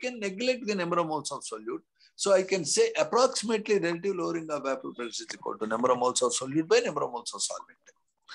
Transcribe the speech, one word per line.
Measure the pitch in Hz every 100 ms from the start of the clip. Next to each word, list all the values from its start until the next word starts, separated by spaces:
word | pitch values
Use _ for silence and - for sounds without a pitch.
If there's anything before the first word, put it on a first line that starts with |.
can | 247 247
neglect | 202 190 247 247 214
the | 202
number | 170 175
of | 160
moles | 156 147
of | 131
solute. | - 110 110 160 _ _ _ -
So | 196
I | 190
can | 190 190 143
say | 220 226 -
approximately | 202 226 254 - 214 220 214 202
relative | 170 170 196 180
lowering | 170 165 156
of | 147
vapor | 135 131 135
pressure | - 120
is | - 113
equal | - 117 104
to | 110
number | 113 127
of | 123
moles | 123 127
of | 123
solute | - 131 151 160
by | 233
number | 240 147
of | 139
moles | 120 -
of | 98
solvent. | - 92 - - _ _ _ _ _